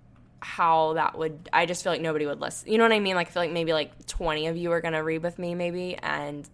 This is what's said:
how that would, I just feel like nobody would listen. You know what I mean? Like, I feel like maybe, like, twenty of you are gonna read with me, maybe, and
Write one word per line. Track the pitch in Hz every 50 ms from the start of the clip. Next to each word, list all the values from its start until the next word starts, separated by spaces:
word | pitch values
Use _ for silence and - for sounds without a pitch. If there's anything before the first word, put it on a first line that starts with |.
| - - - - - - - -
how | - - - - 180 165 160 160 160 156 160
that | 160 151 - - -
would, | 160 160 156 151 - - -
I | 165 175
just | 165 180 - -
feel | 190 170
like | -
nobody | 160 160 156 151 151
would | 143 143 -
listen. | - - - - - - 214
You | 220
know | 233
what | 226 220
I | 214
mean? | 202 190 185
Like, | 180 170 170
I | -
feel | 180 175
like | 160
maybe, | 170 170 165 160 160
like, | 156 147 - - - -
twenty | - - - 185 165 151 151 156
of | 165 165
you | 170 170 170 170
are | 170
gonna | 160 165 160 156 156
read | 160 160 160 165
with | 175 170 -
me, | 175 175 175
maybe, | 175 175 175 175 180 180 180 180
and | - - 147 147 147 147 147 147 147 143 -